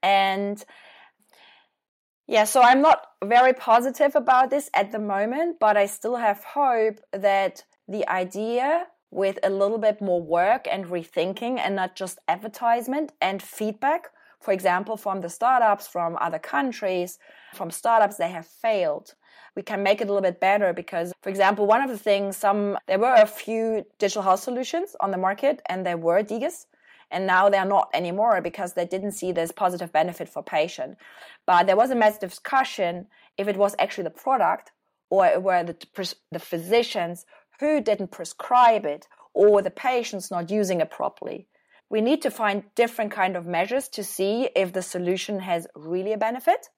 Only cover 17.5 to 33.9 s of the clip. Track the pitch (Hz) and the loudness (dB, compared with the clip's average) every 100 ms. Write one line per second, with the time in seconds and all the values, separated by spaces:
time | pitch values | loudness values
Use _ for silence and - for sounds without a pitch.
17.5 | - 175 - 233 226 208 208 170 185 - | -12 -12 -4 2 4 4 0 -6 -6 -14
18.5 | _ 233 214 165 147 - _ _ - - | _ -2 0 -2 -4 -10 _ _ -20 -16
19.5 | - 196 208 196 208 208 202 190 180 190 | -14 -8 -4 0 0 0 0 -2 0 0
20.5 | 202 196 175 170 180 175 180 - 196 190 | 2 0 -2 -6 -6 -6 -8 -10 2 2
21.5 | 202 208 226 269 220 - 202 196 190 202 | 2 2 2 2 -4 0 0 0 -2 0
22.5 | 208 202 196 - 190 240 247 214 - - | 0 -2 -6 -2 0 4 6 6 2 -6
23.5 | 226 226 220 185 _ 202 214 196 185 - | -4 -2 -4 -6 _ -2 0 2 2 0
24.5 | 247 254 330 392 - 196 185 185 202 277 | -6 -4 -4 -6 -6 -4 -2 -2 0 -2
25.5 | 262 - 185 180 170 165 180 208 226 285 | -2 -6 -6 -4 -2 0 0 0 -6 -6
26.5 | 349 - _ _ _ _ 175 190 185 202 | -8 -20 _ _ _ _ -6 2 4 4
27.5 | 196 190 196 - 147 175 185 226 196 175 | 4 2 0 0 -2 -4 -2 2 2 -2
28.5 | 165 180 185 175 190 202 196 185 170 165 | -8 -8 -6 -6 -4 -6 -6 -4 -4 -4
29.5 | - 185 180 175 156 175 170 156 - - | -2 -2 -2 -4 -2 -2 -4 -10 -10 -4
30.5 | 160 156 - 139 - - - - - - | -2 -2 -4 -12 -14 -20 -20 -20 -10 2
31.5 | 180 190 196 254 247 214 208 185 - - | 4 6 4 4 4 4 2 -10 -10 -2
32.5 | 269 269 - 180 175 - _ _ - 202 | 0 0 -2 -2 -4 -12 _ _ -6 -4
33.5 | 190 202 208 202 | 2 0 2 -2